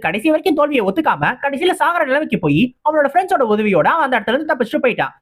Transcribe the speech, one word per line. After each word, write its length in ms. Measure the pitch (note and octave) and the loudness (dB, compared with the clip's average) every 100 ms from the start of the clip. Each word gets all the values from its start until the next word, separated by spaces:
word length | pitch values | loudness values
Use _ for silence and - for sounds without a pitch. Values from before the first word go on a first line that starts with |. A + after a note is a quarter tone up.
| D#3+ | -4
கடைசி 240 | G3 D#4 | 0 0
வரைக்கும் 240 | D#4 F4+ D4+ | 2 0 0
தோல்வியை 260 | D4 C4+ F#3+ | 0 0 0
ஒத்துக்காம 460 | B3 C#4+ D#3 D#3+ B3+ | 0 0 0 -2 -2
கடைசியில 300 | C#4+ C#4 F4+ - | -4 -2 -2 0
சாகர 200 | D#4 F4 C#4 | 0 0 0
நிலைமைக்கு 300 | C#4+ D#4 F#3 D3+ | -2 -2 -2 0
போய் 180 | D3+ B3 - D4+ | 0 0 -2 0
அவனோட 220 | D#4 C#4 | 0 2
ஃப்ரெண்ட்ஸோட 320 | F4+ F#4 E4+ A3+ | 0 0 0 2
உதவியோட 340 | G#3+ G#3+ E3+ F#3 E4 | 0 2 2 2 2
அவன் 120 | C#4 | 0
அந்த 80 | B3 | -2
இடத்துல 180 | A3 C4+ | 0 -2
இருந்து 160 | D#4+ | -2
தப்பிச்சுட்டு 300 | C#4 A#3 D4+ B3 | -2 -2 -2 -2
போயிட்டான். 280 | F3+ C3+ - | -2 -6 -8